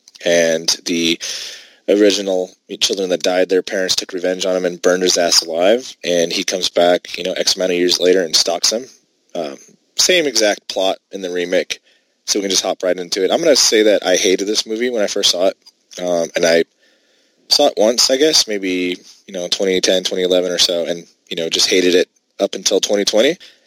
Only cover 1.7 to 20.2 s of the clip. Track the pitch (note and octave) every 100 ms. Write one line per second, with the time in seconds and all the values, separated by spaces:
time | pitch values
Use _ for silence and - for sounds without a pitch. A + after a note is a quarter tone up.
1.7 | _ - G2+ G#2 G2+ F#2+ F#2 F2+ _ -
2.7 | G2 - G2 F#2 F2 F#2 F2+ F#2 F#2 -
3.7 | G2+ F#2 - - F#2 F2+ F#2 F#2 F#2 F2+
4.7 | F2 F#2 F2+ F2+ F2 E2+ - E2 E2 F#2
5.7 | A#2+ - - E2+ F2 E2+ F#2 - F#2 F2
6.7 | - F2 F2 - - F2+ F2 F2 F#2 F#2
7.7 | F2 F2+ F2 F2+ F#2 D#2+ - - E2+ -
8.7 | A2 C3 - _ _ _ - D2+ C#2 -
9.7 | _ _ - - F3+ D3 A2+ G#2 F#2+ -
10.7 | G2+ F#2+ - _ G2 F2+ F2+ F2 F2+ -
11.7 | - _ _ _ _ - A2 G2 F#2 G2
12.7 | - F#2 F2+ F2 G2+ F2+ A#2 E3 - -
13.7 | A2 G#2+ G2 F#2 F2+ G2+ F#2 G2 A2 A2
14.7 | A2 B2 A#2 G2 G2+ F#2+ F2 F#2+ - _
15.7 | _ _ - F2+ E2+ E2 E2 E2+ E2 -
16.7 | _ _ _ _ _ _ _ - - D3
17.7 | - G#2+ A#2+ - C3+ D#3 D#3 - G2+ F#2+
18.7 | F#2 F2+ F2+ - - - F#2+ F2 - G2
19.7 | F#2 G#2 F#2 - F#2+